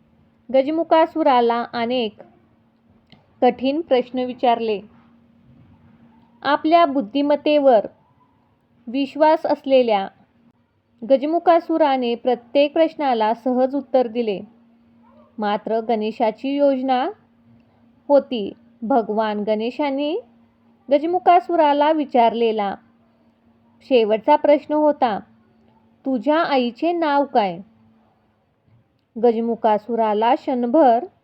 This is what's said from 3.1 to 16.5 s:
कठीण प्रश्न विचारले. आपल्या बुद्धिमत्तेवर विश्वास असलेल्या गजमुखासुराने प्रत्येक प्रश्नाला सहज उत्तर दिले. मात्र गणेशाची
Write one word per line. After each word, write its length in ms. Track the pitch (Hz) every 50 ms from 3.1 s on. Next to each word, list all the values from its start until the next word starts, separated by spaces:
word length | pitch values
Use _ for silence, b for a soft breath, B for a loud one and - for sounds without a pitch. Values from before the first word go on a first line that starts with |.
| - _ _ _ _ -
कठीण 400 | 254 247 247 - 240 269 285 330
प्रश्न 380 | 339 - 262 247 247 - - 254
विचारले. 640 | 254 254 247 - 269 240 233 226 226 214 208 185 - - _ _ _ _ _ _ _ _ _ _ _ _ _ _ _ _ _ _ _ _ _ _ _ _ _ _ _ _ _ _
आपल्या 440 | - 269 294 294 - 311 339 339 339
बुद्धिमत्तेवर 1000 | 285 262 285 202 208 - 285 285 285 294 285 - 302 294 294 277 269 233 202 - - _ _ _ _ _ _ _ _ _ _ _ _ _ _ _ _ _ _ -
विश्वास 580 | 233 226 277 277 269 - 285 311 311 320 320 -
असलेल्या 600 | - 294 - - 269 269 254 247 226 208 196 190 - _ _ _ _ _ _ _ _ _ _ _ _ _ _ _ _ _ - 233 208
गजमुखासुराने 1040 | 269 233 269 311 330 339 339 370 330 339 330 - 320 320 311 277 269 262 247 233 233
प्रत्येक 580 | 233 - 262 240 240 - _ - 285 294 285 -
प्रश्नाला 600 | 330 320 320 - - 294 269 240 226 214 214 233
सहज 420 | 233 - 262 247 254 262 254 277
उत्तर 320 | 277 277 - - 254 247
दिले. 340 | 226 220 240 233 214 190 175 208 - _ _ _ _ _ _ _ _ _ _ _ _ _ - - _ -
मात्र 420 | 220 214 202 208 214 - - 220 226
गणेशाची 760 | 220 240 233 214 214 220 226 - 233 220 220 - - 269